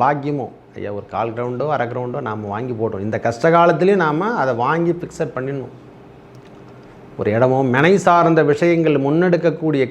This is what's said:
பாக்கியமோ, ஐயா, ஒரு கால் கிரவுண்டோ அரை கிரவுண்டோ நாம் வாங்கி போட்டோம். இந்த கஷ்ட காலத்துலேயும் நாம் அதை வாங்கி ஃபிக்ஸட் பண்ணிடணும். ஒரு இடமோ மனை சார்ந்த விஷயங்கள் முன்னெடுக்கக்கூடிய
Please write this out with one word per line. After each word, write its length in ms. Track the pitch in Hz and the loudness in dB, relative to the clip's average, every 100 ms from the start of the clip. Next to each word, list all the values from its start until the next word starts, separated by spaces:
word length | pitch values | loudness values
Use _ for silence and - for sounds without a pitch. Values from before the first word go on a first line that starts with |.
பாக்கியமோ, 440 | 123 147 139 147 113 - - - | 0 0 -4 -6 -6 -12 -20 -14
ஐயா, 140 | 98 101 | -10 -10
ஒரு 80 | 101 | -8
கால் 180 | 95 113 113 | -6 -4 -4
கிரவுண்டோ 300 | 120 123 147 | -6 -4 -4
அரை 100 | 143 120 | -2 -4
கிரவுண்டோ 280 | 123 123 135 120 | -6 -8 -8 -8
நாம் 160 | 107 104 | -8 -8
வாங்கி 220 | 101 127 110 | -8 -6 -4
போட்டோம். 220 | 110 104 104 | -4 -4 -6
இந்த 120 | 110 | -4
கஷ்ட 260 | 117 117 165 | -4 0 2
காலத்துலேயும் 480 | 170 170 160 185 202 | 4 4 4 2 2
நாம் 180 | 160 151 202 233 | 0 0 -2 -2
அதை 100 | 135 117 | -2 0
வாங்கி 280 | 123 160 170 170 | 0 0 0 -4
ஃபிக்ஸட் 360 | 160 - 160 131 | -8 -8 -8 -6
பண்ணிடணும். 380 | 131 139 127 - - - - - - - - - - - - - - - | -8 -8 -10 -16 -20 -20 -20 -20 -20 -20 -20 -20 -20 -20 -20 -20 -20 -6
ஒரு 100 | 98 107 | -2 2
இடமோ 220 | 127 131 135 | 2 2 2
மனை 180 | 123 156 196 | 4 4 4
சார்ந்த 400 | 190 170 170 160 147 | 4 4 4 4 4
விஷயங்கள் 540 | 147 170 170 156 143 135 | 2 2 2 2 2 2
முன்னெடுக்கக்கூடிய 800 | 156 180 175 170 147 160 147 127 | 2 2 2 0 -2 -2 0 2